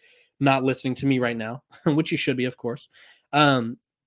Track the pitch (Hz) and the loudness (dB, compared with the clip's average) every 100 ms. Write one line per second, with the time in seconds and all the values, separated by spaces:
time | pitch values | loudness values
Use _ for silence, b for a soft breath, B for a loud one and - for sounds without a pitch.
0 | b b b - 139 135 131 127 135 123 | b b b -2 0 2 0 -2 -4 -2
1 | 135 131 123 117 110 127 _ - - 147 | 0 0 0 -4 -8 -10 _ -6 0 0
2 | 160 151 - 127 123 - 120 123 - B | 0 -2 -2 -2 -2 -4 -10 -10 -14 B
3 | B B B 143 143 131 113 127 _ _ | B B B 4 4 4 0 -8 _ _